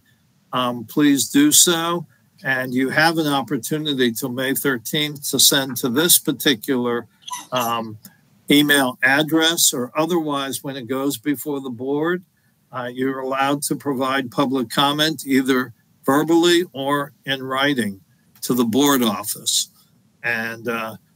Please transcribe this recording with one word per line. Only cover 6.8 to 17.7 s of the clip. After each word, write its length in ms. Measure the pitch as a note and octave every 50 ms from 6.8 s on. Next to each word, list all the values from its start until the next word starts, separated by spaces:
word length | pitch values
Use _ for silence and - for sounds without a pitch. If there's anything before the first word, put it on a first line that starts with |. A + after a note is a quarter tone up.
| A#2+ A#2+ A#2+ A#2+ A#2 - _ _ _ - - - - -
um, 460 | B2+ B2+ A#2 A#2 A#2 A2+ A2+ A2 A2 - - - - _ _ _ _ _ _ -
email 480 | C#3+ D3 D3 D3 C#3+ C#3+ C3 B2+ B2 -
address 680 | B2+ C3 C3+ D3 D#3 D3 D#3+ D#3+ D#3+ D#3+ E3+ D#3+ - -
or 200 | D#3+ C3 B2 B2 -
otherwise 680 | D#3 D#3+ E3 F3+ E3 D#3 D3+ C#3+ C#3 C3+ C3+ B2+ - -
when 100 | C#3 C3+
it 140 | C#3 A#2+ A2
goes 300 | C3 C3+ C3+ C#3+ C3 A2+
before 420 | - D3 C#3+ B2 - D3+ C#3+ C#3
the 100 | C3+ C3+
board. 540 | B2 A2+ B2+ C3+ C#3+ D3 D#3 E3+ F3+ F3+ F#3 _ _ _ _ _ _ _ _ _
Uh, 180 | B2+ B2+ B2 B2
you're 280 | B2 B2+ C3 C3+ C3 C3+
allowed 420 | C3 C3 C3+ C3+ C#3 C#3 D3 C#3+
to 140 | - - D#3
provide 560 | C3 - C#3+ C3+ A#2+ C3+ B2+ C3+ C#3 C3 A#2
public 380 | - D3+ C#3+ B2 C3+ C3+ A#2+ A#2
comment 540 | - D3+ C#3+ C#3+ D3 D3+ D3+ D#3+ D#3+ C#3 -
either 480 | C#3 C3+ C3 C3 C3 C3+ B2+ B2+ B2+ - _ _ _ _ _ -
verbally 600 | - C3+ D3 D#3 D#3 E3+ E3 E3+ F3 F3 E3+ F3+ -
or 400 | - C3+ C3+ C#3 C#3+ C#3+ C#3+ C3+ - _ _
in 200 | C#3 C3+ C3 C3
writing 560 | C3 C3 C3+ C3+ C#3+